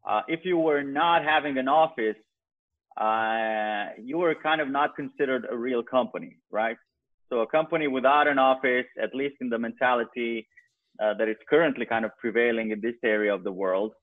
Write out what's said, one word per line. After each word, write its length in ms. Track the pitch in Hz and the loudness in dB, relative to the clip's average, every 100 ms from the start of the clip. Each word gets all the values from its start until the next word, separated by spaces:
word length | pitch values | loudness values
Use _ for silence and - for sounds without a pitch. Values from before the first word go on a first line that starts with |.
| 101 | 0
uh, 140 | 107 - | -2 -2
if 140 | 165 | -6
you 140 | 185 170 | 0 0
were 260 | 160 143 | 2 0
not 400 | 139 143 170 170 | -2 0 2 2
having 340 | 151 156 143 131 | 2 0 0 -2
an 100 | 131 | 2
office, 480 | 151 160 - 110 107 _ _ _ _ _ _ _ - | 4 2 2 -2 -2 _ _ _ _ _ _ _ -2
uh, 920 | 110 110 110 113 110 110 107 104 101 - | 0 0 0 -2 -2 -2 -2 -4 -6 -10
you 160 | 120 160 | -6 0
were 180 | 175 | 0
kind 240 | 156 156 156 | 0 0 0
of 60 | 139 | 0
not 280 | 139 147 | 0 0
considered 520 | - 135 - 139 127 - | -2 -10 -4 -2 0 -2
a 60 | 120 | -6
real 240 | 123 120 | -2 -2
company, 540 | 117 131 113 - - - _ | 0 0 0 -6 -12 -18 _
right? 260 | 104 113 117 _ _ _ _ _ | -2 -2 -4 _ _ _ _ _
So 100 | 120 | -2
a 80 | 113 | 2
company 400 | 156 156 165 147 | 0 0 0 0
without 400 | 131 127 147 147 | 2 4 4 4
an 120 | 135 | 4
office, 460 | 131 131 135 123 123 - | 4 4 2 0 -2 -8
at 120 | 107 | -6
least 200 | 131 143 - | -4 -6 -6
in 100 | 127 | -6
the 80 | 113 | -4
mentality, 920 | 117 117 127 123 113 123 117 113 110 _ _ _ _ - | -4 0 2 2 -2 -4 -4 -6 -10 _ _ _ _ -2
uh, 120 | 107 | -2
that 160 | 104 110 | 0 -2
is 80 | 110 - | -2 2
currently 360 | 147 160 131 | 4 4 0
kind 180 | 117 113 | -2 -2
of 80 | 110 - | -4 -6
prevailing 540 | 117 110 120 113 110 | -2 2 2 2 -2
in 100 | 107 | -2
this 140 | 113 117 | -4 -2
area 300 | 117 107 104 | 0 2 2
of 100 | 101 | 0
the 80 | 95 | -4
world 420 | 92 95 92 107 - | -2 0 0 -2 -6